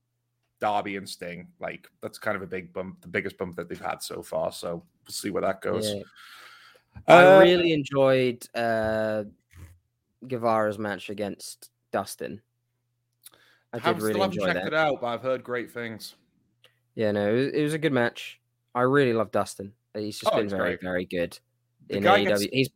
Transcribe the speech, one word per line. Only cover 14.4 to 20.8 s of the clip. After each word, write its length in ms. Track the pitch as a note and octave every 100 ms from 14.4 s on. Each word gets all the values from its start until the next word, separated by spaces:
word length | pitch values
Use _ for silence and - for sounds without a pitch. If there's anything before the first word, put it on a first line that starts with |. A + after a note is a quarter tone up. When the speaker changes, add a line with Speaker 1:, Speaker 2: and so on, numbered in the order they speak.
| F#3+
Speaker 1:
checked 120 | F3
Speaker 2:
that. 80 | F3+
Speaker 1:
it 20 |
out, 260 | D#3 D#3 C3+
but 60 | A#2+
I've 160 | A#2
heard 220 | C3 B2+
great 260 | A#2 B2 G2+
things. 460 | A#2+ A#2 G#2+ - - _ _ _ _ _ _ _ -
Speaker 2:
Yeah, 160 | G#2+
no, 180 | G#2 G2+
it 60 | A#2
was, 120 | C#3
it 80 | D3
was 120 | D3+
a 40 | D#3
good 140 | D3+
match. 460 | B2+ A#2 - - - _ _ _
I 80 | B2
really 320 | B2+ C#3 C3
love 160 | A2+ G#2
Dustin. 420 | G#2+ G2 - G2+ - _
He's 240 | G#2+ G#2+ G#2+
just 120 | -
Speaker 1:
Oh, 40 | A2+
Speaker 2:
been 80 | G#2
Speaker 1:
he's 60 |
Speaker 2:
very, 180 | G2 F2+
Speaker 1:
great. 120 | F#2